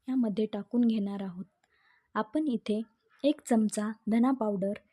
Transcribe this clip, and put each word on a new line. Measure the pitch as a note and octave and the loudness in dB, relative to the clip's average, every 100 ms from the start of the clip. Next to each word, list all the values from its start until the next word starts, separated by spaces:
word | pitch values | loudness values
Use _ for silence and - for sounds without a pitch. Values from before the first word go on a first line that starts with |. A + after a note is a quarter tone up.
| - | -4
यामध्ये | C4 A3+ F#3+ G#3+ | 0 0 0 -2
टाकून | G3+ - B3 A#3 | -4 -2 2 2
घेणार | A3 G3+ G3+ | 2 -2 -6
आहोत. | F#3+ F3+ - _ _ _ _ _ _ | -8 -10 -16 _ _ _ _ _ _
आपण | G#3+ G#3+ D4+ D4+ | -6 -2 -2 -2
इथे | A3+ - G#3 A3 _ _ - | -4 -2 -4 -4 _ _ 0
एक | C#4+ D4+ - | 0 0 0
चमचा | A3+ G#3 G#3+ G#3+ G#3+ G#3 | 2 2 -2 -6 -6 0
धना | A3+ B3+ | 2 4
पावडर, | C4 G#3+ G3 G3 G#3+ _ | 2 0 0 -2 -4 _